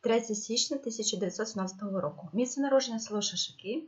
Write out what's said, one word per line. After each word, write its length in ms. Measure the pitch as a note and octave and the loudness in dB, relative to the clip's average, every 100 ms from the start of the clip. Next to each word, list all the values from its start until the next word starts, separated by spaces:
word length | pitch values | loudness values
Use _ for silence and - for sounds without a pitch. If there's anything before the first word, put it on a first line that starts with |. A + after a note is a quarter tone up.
третє 340 | A3+ A3+ A3+ G#3 | 4 4 4 -4
січня 420 | - A#3 - C#4 | 0 0 2 0
тисяча 400 | A#3+ A3+ G#3+ F#3+ | -2 -2 -2 0
дев'ятсот 300 | G3 F#3 G#3+ | -2 0 -4
сімнадцятого 540 | G3+ F#3 - G#3 F#3+ | -2 -4 -4 -4 -2
року. 280 | D3+ - E3+ | -2 -6 -4
Місце 280 | G3 B3 - | 0 0 2
народження: 380 | C#4 C4+ B3+ A3+ | 4 6 4 -4
село 220 | - G#3 | -2 -2
Шишаки, 640 | G3+ F3 - - F#3+ C4+ | -2 -2 -4 -6 -4 -4